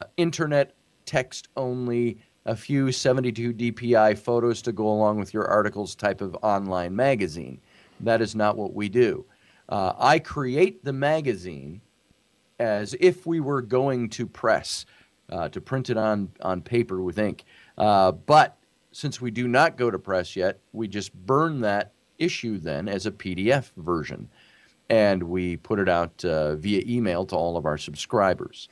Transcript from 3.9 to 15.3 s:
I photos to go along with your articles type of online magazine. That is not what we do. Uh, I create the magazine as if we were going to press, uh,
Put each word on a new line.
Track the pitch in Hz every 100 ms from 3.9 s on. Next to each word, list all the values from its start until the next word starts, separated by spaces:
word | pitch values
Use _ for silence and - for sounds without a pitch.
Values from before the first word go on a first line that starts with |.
| 113
I | 110 104
photos | - 120 120 110
to | 120
go | 101 107
along | 107 107 107
with | 98
your | 110 95
articles | 104 104 101 95
type | - 104 95
of | 98 82
online | 107 98 98 90 87 101
magazine. | 135 120 90 80 65 65 _ _ _ _
That | 113 113
is | 107
not | 107 107 104
what | 101
we | 101 104
do. | 117 113 - - _ _ _ -
Uh, | 104 95 -
I | 123 160
create | - 147 127 135 190 -
the | 143
magazine | 135 185 160 143 98 90 71 69 95 _ _ _ _ _ _ _ -
as | 117 104 104 135
if | 180 180 170
we | 165
were | 143 139
going | 110 127 139 123 113
to | - 113
press, | - 113 90 - - - _ _ _
uh, | -